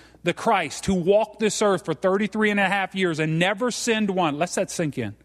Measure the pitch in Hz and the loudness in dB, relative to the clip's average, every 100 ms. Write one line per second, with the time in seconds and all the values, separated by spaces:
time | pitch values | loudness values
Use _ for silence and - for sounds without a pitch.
0 | - - 175 - - 196 151 - - 190 | -20 -6 -4 -2 2 2 0 -6 -2 0
1 | 170 202 214 - 214 - 208 180 - 147 | 4 2 2 -2 -2 2 2 2 -2 -2
2 | 190 196 214 214 208 202 190 202 185 190 | 0 0 0 0 0 2 2 0 -2 -2
3 | 180 151 156 160 180 208 247 - 240 220 | -2 0 0 2 0 0 -2 -2 0 0
4 | 208 185 165 143 175 - 190 - 160 131 | 0 0 0 0 -2 -2 -4 -2 -2 -2
5 | 107 - | -6 -8